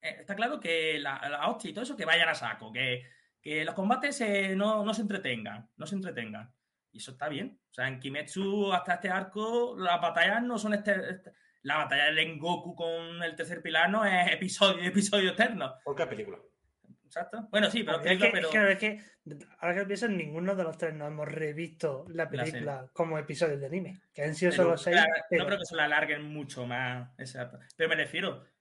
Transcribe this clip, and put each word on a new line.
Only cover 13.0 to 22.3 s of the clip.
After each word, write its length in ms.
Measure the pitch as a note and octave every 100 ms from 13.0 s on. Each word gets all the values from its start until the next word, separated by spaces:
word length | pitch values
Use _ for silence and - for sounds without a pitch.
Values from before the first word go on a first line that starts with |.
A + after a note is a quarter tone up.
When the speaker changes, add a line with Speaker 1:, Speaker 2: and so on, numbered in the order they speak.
| E3 E3+
Speaker 1:
el 140 | E3+ D#3+
tercer 240 | D#3+ E3+
pilar 280 | E3+ D#3+ F3
no 140 | G#3
es 280 | G#3 F#3 F3+
episodio, 500 | D#3+ F#3 - G3 F3+
<laughs> 60 | F3+
episodio 420 | G3 G3+ G3+ F#3
eterno. 420 | E3+ A#3+ G#3+ C#3 -
Speaker 2:
Porque 180 | - C#3+
es 40 | E3
película. 300 | G#2 G2+ F2+ - _ _ _ _ -
Speaker 1:
Exacto. 420 | _ - F3 A3 G#3+
Bueno, 200 | G3+ G3+
sí, 140 | G#3+
pero 140 | G#3+ -
Speaker 3:
Hombre, 160 | D3+
es 40 | F#3
Speaker 1:
película, 240 | A3 G3+
Speaker 3:
que, 60 | D#3+
Speaker 1:
pero 160 | A3 G3+
Speaker 3:
es 80 | F#3+
que, 80 | G#3+
es 480 | G#3 - _ - D3
que, 80 | - -
ahora 140 | E3+
que 60 | F3
lo 40 | G3
pienso, 220 | G3 A#3
ninguno 480 | F#3+ D#3 D3+ F3+ G3
de 80 |
los 120 | E3 D3+
tres 180 | E3
nos 140 | D#3 D3
hemos 200 | D3+ D3
revisto 760 | D3+ D#3 D3 E3 - D#3+ C3+ E3+
la 160 | E3
Speaker 1:
La 60 | D#3